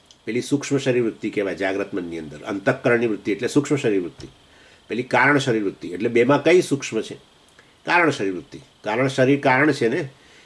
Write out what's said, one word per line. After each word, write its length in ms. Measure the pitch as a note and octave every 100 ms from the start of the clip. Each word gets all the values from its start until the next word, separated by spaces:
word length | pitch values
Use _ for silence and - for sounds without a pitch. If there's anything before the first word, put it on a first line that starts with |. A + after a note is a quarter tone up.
| _ _
પેલી 160 | - A#2+
સૂક્ષ્મ 380 | - C#3+ - C#3
શરીર 240 | C3+ B2
વૃત્તિ 280 | A2+ - A2
કહેવાય 240 | G#2+ G2
જાગ્રત 400 | E2 F#2+ G2 G2
મનની 240 | G2 E2+ E2
અંદર. 240 | D#2 D2
અંતઃકરણની 640 | A2 G2+ C3 B2+ B2+ A#2+ A#2+
વૃત્તિ 260 | G2 -
એટલે 160 | G2 A#2+
સૂક્ષ્મ 280 | D3 C#3+ C#3+
શરીર 260 | A#2 G2
વૃત્તિ. 260 | E2+ - C2+ - _ - - - -
પેલી 140 | A2+
કારણ 360 | B2+ B2 C3 C#3+
શરીર 260 | C3 A2
વૃત્તિ. 240 | G2 - F2+
એટલે 200 | F2+ A#2
બેમાં 340 | A#2 A#2+ C#3+
કઈ 200 | D#3+ F3+
સૂક્ષ્મ 380 | - C#3+ - A2
છે? 140 | - - _ _ _ _ _ _ -
કારણ 240 | F3 E3
શરીર 220 | C3 G2
વૃત્તિ. 280 | F2+ - - - _
કારણ 240 | G#2+ A2+ C3
શરીર 320 | C3 B2+ C#3
કારણ 320 | C#3 B2+ D3+
છે 160 | C#3 A#2
ને, 200 | A#2+ C3+ - _ -